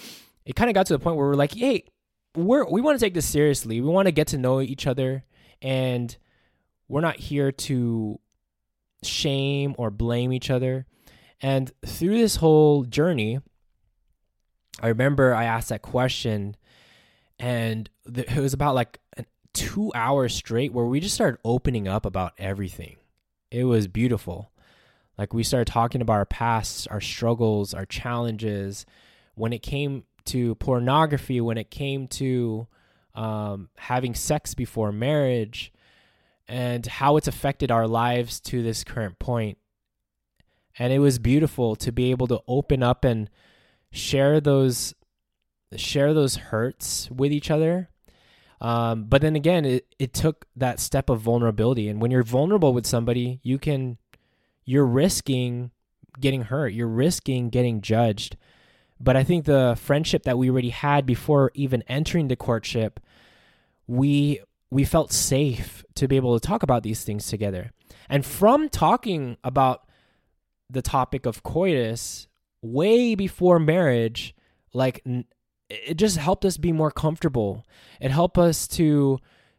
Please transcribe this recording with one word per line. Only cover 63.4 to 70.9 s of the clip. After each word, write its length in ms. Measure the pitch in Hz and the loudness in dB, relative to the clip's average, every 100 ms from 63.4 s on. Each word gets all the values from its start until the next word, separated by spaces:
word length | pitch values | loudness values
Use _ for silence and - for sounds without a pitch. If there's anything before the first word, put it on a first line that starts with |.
| _ _ _ _ - | _ _ _ _ -4
we 560 | 123 143 143 147 143 - _ _ | 0 2 4 2 -2 -8 _ _
we 140 | 135 | 0
felt 280 | 139 165 - | 2 2 0
safe 720 | - - 135 147 117 - - - - | -2 0 2 2 -2 -8 -14 -18 -4
to 120 | 131 | 0
be 80 | 135 | 2
able 220 | 123 117 | 2 2
to 60 | - | 0
talk 180 | 220 | 0
about 200 | 135 120 | 2 0
these 200 | 104 110 | 0 -6
things 240 | - 104 - | -6 -6 -6
together. 440 | 104 104 92 117 - _ - - | -4 -4 -6 -10 -18 _ -20 -4
And 160 | 143 - | -2 -2
from 440 | - 202 285 311 | 2 4 4 2
talking 680 | - 160 233 226 165 127 113 | 2 2 2 0 -4 -6 -8
about 400 | 127 135 131 - _ _ _ _ _ _ _ _ - | -2 2 2 0 _ _ _ _ _ _ _ _ -10
the 120 | 131 | -8
topic 440 | - | -2